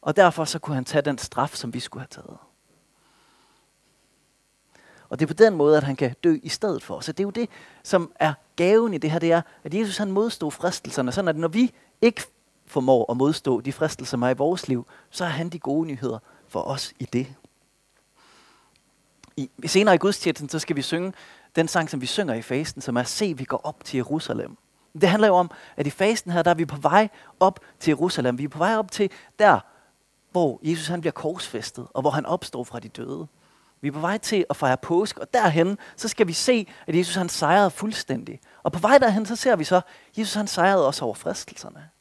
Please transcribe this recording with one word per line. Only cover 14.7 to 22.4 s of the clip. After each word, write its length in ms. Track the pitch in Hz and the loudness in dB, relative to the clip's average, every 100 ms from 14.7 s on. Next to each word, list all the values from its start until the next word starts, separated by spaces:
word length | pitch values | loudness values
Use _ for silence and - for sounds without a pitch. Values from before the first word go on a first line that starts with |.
| 127 117 - _ | -6 -6 -20 _
så 160 | - 175 | -8 -6
er 40 | |
han 200 | 147 165 | -4 -6
de 100 | 165 | -8
gode 280 | 135 143 160 | -4 -4 -4
nyheder 320 | 135 127 113 _ _ _ | -6 -6 -8 _ _ _
for 140 | - | -8
os 320 | - 131 - - | -6 -6 -8 -10
i 60 | 127 | -6
det. 280 | 120 131 135 - _ _ _ _ _ _ _ _ _ _ _ _ _ _ _ _ _ - - | -4 -6 -12 -20 _ _ _ _ _ _ _ _ _ _ _ _ _ _ _ _ _ -20 -12
I, 120 | 131 - 165 | -12 -10 0
senere 300 | 190 208 180 | 4 6 6
i 20 | |
gudstjenesten, 520 | 190 202 185 156 147 | 4 0 -2 -4 -6
så 100 | 160 | -8
skal 160 | - 151 | -4 -4
vi 60 | |
synge 320 | 135 165 185 185 - - _ - | -2 -4 -4 -10 -20 -20 _ -2
den 120 | 165 | 0
sang, 220 | 180 156 | 0 -2
som 120 | 147 | -4
vi 40 | 123 | -6
synger 280 | - 185 | -4 -2
i 80 | 113 | -4